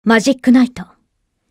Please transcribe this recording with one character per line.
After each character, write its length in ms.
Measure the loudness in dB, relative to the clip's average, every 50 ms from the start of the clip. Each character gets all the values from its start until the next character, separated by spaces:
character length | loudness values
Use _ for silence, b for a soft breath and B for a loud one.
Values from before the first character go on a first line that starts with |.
| -2
マ 180 | 0 0 0
ジ 100 | 0 0
ッ 100 | -4 -2
ク 120 | 0 0 2
ナ 100 | 2 2
イ 80 | 0
ト。 160 | -4 -10 -20 -20 _ _ _ _ _ _ _ _ _ _ _ _